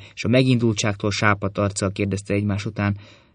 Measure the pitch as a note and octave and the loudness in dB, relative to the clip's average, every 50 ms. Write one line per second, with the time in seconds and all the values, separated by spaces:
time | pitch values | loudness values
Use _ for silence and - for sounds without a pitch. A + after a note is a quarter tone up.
0 | - - - - - G#2+ A#2 C3 C3+ C3 C3 A#2 A#2+ A#2 G#2+ - - A2 G2 G2+ | -8 -16 -16 -6 -2 2 4 4 4 4 2 2 2 0 0 0 0 -2 -2 -2
1 | - G#2 G2+ - A2+ G#2+ G2+ G2+ G#2 G2 - - G2+ G2 G2 - G#2 F#2+ G2 - | -2 -2 0 2 2 2 2 2 0 -4 -2 0 -2 -2 -2 -2 -4 -2 -2 -2
2 | G2+ G2 F#2+ G2 - - G2+ G2+ G#2 G#2 G2 G2+ - A2+ A2 G#2+ G2+ G#2 G#2 G2+ | -2 -2 -2 -4 -4 -2 -2 0 0 0 -2 -2 -4 -6 -4 -2 -2 -2 -2 -4
3 | - - - - _ _ | -8 -18 -20 -20 _ _